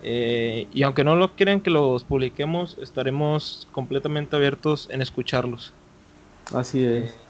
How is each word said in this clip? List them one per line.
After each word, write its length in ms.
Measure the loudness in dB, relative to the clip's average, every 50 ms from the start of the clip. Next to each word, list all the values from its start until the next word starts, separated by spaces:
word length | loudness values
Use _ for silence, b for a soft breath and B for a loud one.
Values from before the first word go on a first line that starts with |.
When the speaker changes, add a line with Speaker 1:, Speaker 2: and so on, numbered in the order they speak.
| -4
Speaker 1:
Eh, 640 | -4 -2 -2 0 0 0 0 0 -2 -2 -4 -6 -6 -2
y 100 | 0 0
aunque 200 | 2 2 2 4
no 120 | 4 6
lo 200 | 4 4 2 2
crean 260 | 2 2 2 2 2
que 80 | 2 2
los 340 | 2 4 4 4 2 0 -2
publiquemos, 760 | -2 0 0 0 -2 -2 -4 -2 -2 0 -2 -2 -4 -8 -14
estaremos 840 | -16 -8 -6 -4 -2 -2 0 0 2 2 2 0 -2 -6 -12 -14 -18 -10
completamente 640 | -8 -8 -6 -2 -4 -2 -2 -2 -2 -2 -4 -2 2
abiertos 520 | 2 4 2 2 0 0 0 0 0 -2 -8
en 100 | -4 -4
escucharlos. 720 | -4 -4 -4 -6 -4 0 0 0 0 -2 -6 -8 -12 -18 -20 -20 -20 -20 -20 -20 -20 -20 -20 -20 -20 -20 -20 -20 -14 -4 -4
Speaker 2:
Así 300 | -2 -2 0 0 2 2
es. 200 | 2 2 0 -2
Speaker 1:
Eh. 60 | -4 -10 -14 -20 -20